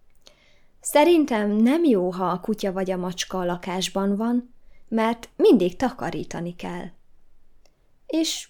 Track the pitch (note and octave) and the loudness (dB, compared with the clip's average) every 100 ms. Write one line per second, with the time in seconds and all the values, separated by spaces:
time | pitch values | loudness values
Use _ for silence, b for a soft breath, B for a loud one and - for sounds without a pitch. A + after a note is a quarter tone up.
0 | - - b b b b b b - D4 | -20 -20 b b b b b b 0 4
1 | D4+ F4 C#4+ A3+ G#3 G#3 A3+ D#4 E4+ G#3 | 6 4 2 0 0 2 4 4 4 2
2 | F3+ F3+ F3+ F3+ - G#3+ G3+ F#3 F#3 F#3 | 2 -2 -2 -4 -4 -4 -4 -4 -4 -4
3 | F3+ F3 - F#3 F3 F3 F#3+ F3+ F3+ G3 | -4 -6 -8 -4 -4 -4 -6 -6 -4 -2
4 | G3 G3+ A3+ B3 B3 - - - - A3+ | -2 -2 0 -2 -4 -16 -20 -20 -6 0
5 | A3 A#3 - - G4 B3+ F3+ - B3+ - | 0 -2 -8 2 6 6 4 0 -4 -4
6 | D3+ D#3 - - E3+ F3 F#3 F3 F#3 - | -6 -6 -8 -8 -10 -10 -10 -10 -12 -16
7 | _ - - - - - - _ _ _ | _ -20 -20 -20 -20 -20 -20 _ _ _
8 | - D#4+ D#4+ - - | -6 -2 -2 -4 -12